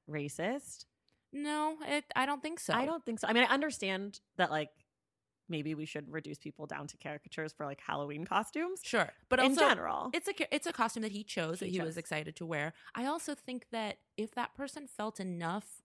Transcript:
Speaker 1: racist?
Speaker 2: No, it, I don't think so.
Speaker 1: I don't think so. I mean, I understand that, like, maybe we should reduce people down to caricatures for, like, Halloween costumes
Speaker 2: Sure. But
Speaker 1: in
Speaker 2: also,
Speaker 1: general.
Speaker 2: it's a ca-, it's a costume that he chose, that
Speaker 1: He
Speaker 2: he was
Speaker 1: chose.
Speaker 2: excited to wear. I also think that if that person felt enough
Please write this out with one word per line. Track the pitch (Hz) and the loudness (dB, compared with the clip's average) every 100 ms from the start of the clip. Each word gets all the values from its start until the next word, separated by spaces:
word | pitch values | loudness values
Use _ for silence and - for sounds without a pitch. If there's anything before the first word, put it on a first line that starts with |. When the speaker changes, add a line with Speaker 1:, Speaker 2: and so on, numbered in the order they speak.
| - | -8
Speaker 1:
racist? | 151 143 - 185 285 - - - _ _ _ _ | -4 -4 -2 -2 -2 -6 -14 -18 _ _ _ _
Speaker 2:
No, | 285 294 302 311 311 | -6 -2 0 0 -2
it, | 302 294 - - | -2 -2 2 2
I | 269 | 2
don't | 285 | 0
think | 311 339 | -2 -4
so. | - | 0
Speaker 1:
I | 220 285 | 2 2
don't | 330 - | 0 -2
think | 220 | 0
so. | 202 | 6
I | |
mean, | 233 | 8
I | 254 | 8
understand | 269 311 - 196 190 202 - - - | 6 4 0 0 0 -4 -10 -8 2
that, | 175 | 2
like, | 156 147 - _ _ _ _ _ _ - | 4 0 -6 _ _ _ _ _ _ -6
maybe | 160 147 151 | -4 -2 -4
we | 156 | -4
should | 151 135 | -6 -6
reduce | 156 156 147 | -8 -6 -10
people | 160 156 151 | -12 -10 -8
down | 147 147 | -8 -8
to | - | -10
caricatures | 147 147 - - 156 | -10 -10 -8 -6 -6
for, | - 147 | -4 -6
like, | 139 | -6
Halloween | - 143 143 147 170 | -2 -2 -2 -6 0
costumes | 190 214 302 349 381 | 0 0 -2 -2 -4
Speaker 2:
Sure. | - 220 160 - _ | 0 2 2 -2 _
But | 254 | 4
Speaker 1:
in | 262 | 6
Speaker 2:
also, | 277 | 8
Speaker 1:
general. | 302 196 82 71 247 | 6 6 2 0 0
Speaker 2:
it's | 330 - | -2 -2
a | |
ca-, | 294 294 | -2 0
it's | 294 339 | 0 0
a | |
costume | 285 214 233 | 0 0 0
that | 214 | -4
he | 202 | -4
chose, | 214 - 160 180 | -4 -2 0 0
that | 185 | 0
Speaker 1:
He | |
Speaker 2:
he | 180 | 0
was | 160 165 | 0 -4
Speaker 1:
chose. | |
Speaker 2:
excited | - 151 156 - | -2 -2 -2 -6
to | 165 | -2
wear. | 156 151 - - 220 | 0 -2 -4 -8 -4
I | 269 | -2
also | 330 - - | -2 -4 -6
think | - 254 - | -6 -8 -4
that | 226 214 - _ - | -4 -2 -6 _ -6
if | 220 247 | -4 -2
that | 240 - | -4 -4
person | 277 302 277 | -8 -8 -12
felt | - 214 - | -6 -4 -4
enough | 185 170 165 202 - - | -4 -2 0 -2 -4 -16